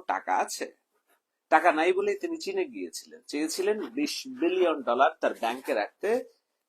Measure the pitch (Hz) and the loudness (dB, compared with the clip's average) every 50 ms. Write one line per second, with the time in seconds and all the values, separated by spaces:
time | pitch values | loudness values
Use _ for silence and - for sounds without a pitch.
0 | - - - - - 185 - 107 202 - - - - - - _ _ _ _ _ | -4 -4 -4 -4 -2 -2 0 0 0 -2 -4 -8 -8 -10 -10 _ _ _ _ _
1 | _ _ _ _ _ _ _ _ _ _ 160 156 160 175 151 156 165 180 185 190 | _ _ _ _ _ _ _ _ _ _ 4 6 6 6 4 6 2 2 2 2
2 | 202 208 196 - - 170 165 160 - - 190 190 175 139 113 95 90 82 - - | 0 0 -2 -2 -4 -6 -6 -6 -6 -4 -2 -2 -4 -4 -6 -10 -10 -10 -10 -14
3 | - - 76 80 _ - - 147 156 160 - - 185 202 214 214 170 123 113 139 | -16 -16 -20 -20 _ -8 -4 -4 -2 -2 -2 -2 0 0 0 0 -4 -6 -2 -2
4 | 147 143 - - - 135 127 123 175 175 185 185 180 165 151 143 123 123 120 127 | -2 -2 -2 -8 -10 -12 -6 -2 0 0 2 4 2 2 2 0 0 0 4 6
5 | 139 165 - - - 123 - - 117 113 120 131 127 156 135 107 101 - - _ | 4 4 4 0 -2 -2 -2 0 -2 -2 -2 -4 -4 -2 0 0 0 -2 -6 _
6 | - 202 233 254 262 - _ _ _ _ _ _ _ | -2 0 0 0 -2 -8 _ _ _ _ _ _ _